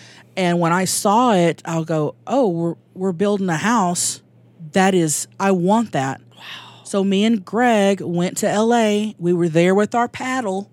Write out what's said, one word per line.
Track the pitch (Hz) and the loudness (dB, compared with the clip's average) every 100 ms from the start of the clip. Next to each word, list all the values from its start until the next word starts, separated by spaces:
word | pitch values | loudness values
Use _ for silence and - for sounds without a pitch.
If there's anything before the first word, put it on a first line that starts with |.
| - - - - | -20 -20 -14 -4
And | 180 175 | 0 2
when | 165 | 2
I | 175 | 0
saw | 185 - 208 214 254 | 0 -2 2 2 4
it, | 190 170 - | 4 2 0
I'll | - 165 160 | -6 -6 -2
go, | 156 151 - - | -2 -4 -6 -4
"Oh, | 247 226 | 0 0
we're, | 165 170 160 _ | 0 -4 -6 _
we're | 185 190 | -6 -6
building | 165 202 202 190 | -2 -2 0 -2
a | 156 | -2
house. | 190 233 180 175 - - _ _ _ - 156 | 0 2 0 -2 -4 -8 _ _ _ -20 -4
That | 196 196 | 2 2
is, | 185 160 151 - - | 2 0 -2 -8 -4
I | 196 | 0
want | 185 175 220 220 | 0 2 0 0
that." | 147 135 - - - | -2 -4 -6 -14 -20
Wow. | - - - - | -18 -18 -18 -20
So | - - | -6 -2
me | 196 190 | 0 2
and | 220 226 | 2 0
Greg | 180 214 247 220 196 196 | -2 0 2 4 2 0
went | 170 170 175 - | -2 -2 -2 -2
to | 208 | -2
L | 202 226 | 0 2
A. | 240 214 208 214 - | 2 2 0 -2 -4
We | 175 | -2
were | 180 175 | 0 2
there | 160 175 | 2 4
with | 196 208 | 2 2
our | 240 240 | 0 -2
paddle. | - 254 262 220 190 202 | -4 -6 -4 -4 -6 -8